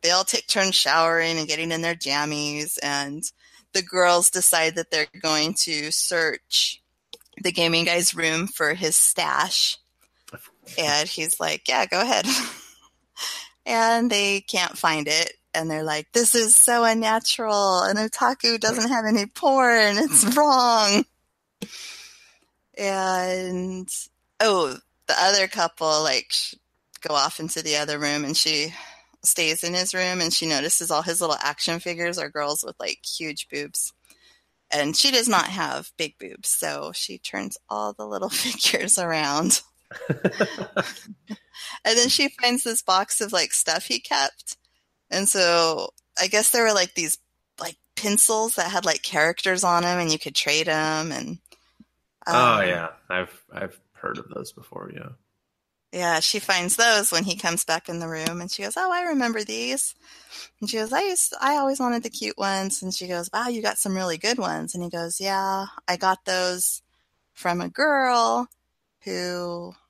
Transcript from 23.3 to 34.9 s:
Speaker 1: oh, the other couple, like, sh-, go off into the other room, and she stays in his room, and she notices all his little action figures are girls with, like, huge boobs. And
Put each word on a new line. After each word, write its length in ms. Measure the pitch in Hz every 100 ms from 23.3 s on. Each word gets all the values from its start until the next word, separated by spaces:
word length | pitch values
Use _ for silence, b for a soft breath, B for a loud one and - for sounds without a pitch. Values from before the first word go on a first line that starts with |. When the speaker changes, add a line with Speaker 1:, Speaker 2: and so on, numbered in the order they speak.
| 185 185 185 185 185 185 - - _ _ _
Speaker 1:
oh, 360 | 220 190 156 127 _ _ -
the 80 | -
other 260 | 180 202 190
couple, 540 | 214 170 - 160 151
like, 240 | 156 131 -
sh-, 240 | - - - _ _ _ -
go 140 | -
off 260 | 147 139 -
into 220 | 160 -
the 140 | 156 147
other 220 | 151 147
room, 260 | 147 147
and 120 | 143 156
she 360 | - 156 151 165 B B B _
stays 400 | - - 160 160
in 100 | 170
his 200 | 180 185
room, 260 | 185 185 180
and 120 | 170
she 140 | 175 165
notices 440 | 147 147 - 165
all 120 | 151
his 180 | 165 170
little 160 | 170 147
action 400 | 139 147 - 170
figures 380 | 175 170 175 175
are 100 | 147
girls 340 | 156 147 151
with, 120 | 127 -
like, 220 | 98 - -
huge 420 | - 160 147 -
boobs. 440 | 143 147 - - _ b b b b b _ _
And 260 | - 147